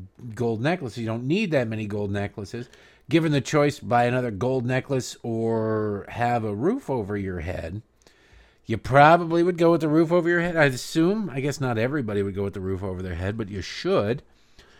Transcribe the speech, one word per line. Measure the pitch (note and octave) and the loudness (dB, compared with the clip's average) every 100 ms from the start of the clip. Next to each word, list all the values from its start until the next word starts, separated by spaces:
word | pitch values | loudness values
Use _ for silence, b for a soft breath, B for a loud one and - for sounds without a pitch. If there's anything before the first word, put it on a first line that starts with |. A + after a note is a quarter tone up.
| F#2 - B2 | -14 -18 -12
gold | G#2+ A#2+ A2 | -4 -2 -2
necklaces. | C3+ F3+ G2 - | -2 -2 -4 -6
You | A2 | -6
don't | A2+ | -4
need | B2+ F3+ G#3+ | -2 0 0
that | D3+ A#2 | 0 -2
many | A2 G#2+ | -4 -4
gold | G#2 G#2 | -4 -4
necklaces. | G2+ G2+ - G2+ A#2 B2 b b b - | -2 -4 -6 -12 -10 -12 b b b -2
Given | D#3+ D#3+ | 0 2
the | C#3+ | 0
choice, | - D3 D3 C#3 | 2 2 2 0
buy | G2+ A#2+ | 0 2
another | A#2+ B2+ B2 | 2 0 -2
gold | G2 B2 C3 A#2 | -2 -2 -2 -2
necklace | B2+ B2+ C3+ A#2 - | -2 -2 -4 -4 -8
or | A#2+ A2+ A2+ A2+ A2 A2 G#2+ G2+ - | -6 -2 0 0 0 0 -2 -4 -8
have | G#2+ A#2+ A#2+ | -4 0 0
a | A2 | -2
roof | G2+ D3+ C4+ - | -2 -2 -2 -2
over | C3 G2 G#2 | -4 -2 -4
your | F#2+ F2+ | -4 -6
head, | D#2+ E2 E2 G2 - _ b b b b b b - | -6 -6 -8 -10 -12 _ b b b b b b -8
you | G#2+ | -6
probably | - C3+ D3 E3+ E3+ E3+ | 2 8 10 8 4 2
would | F3 F3 | 2 4
go | E3+ | 4
with | E3 | 4
the | D#3 | 4
roof | D3+ D#3+ | 4 4
over | F3 E3 | 2 2
your | F3 | 2
head, | E3+ | 2
I'd | E3 C#3+ | 4 2
assume. | B2 - D#3+ E3 G#3+ G3+ | 2 -2 2 2 2 -2
I | C3 | -4
guess | C#3 C3+ | -4 -2
not | C3 A2+ | -2 0
everybody | A#2+ D3+ A2 G2+ | 0 0 -2 0
would | G2+ | -2
go | F#2+ | -2
with | G2 | -4
the | F#2+ | -4
roof | F#2+ F#2+ | -4 -4
over | G2 F#2 | -4 -6
their | F#2 | -6
head, | F2 F#2 A2 | -4 -4 -4
but | G2+ | -6
you | G2+ | -8
should. | - - E3+ F#3+ G#2 C3+ b b b b b b | -10 -6 0 2 2 -2 b b b b b b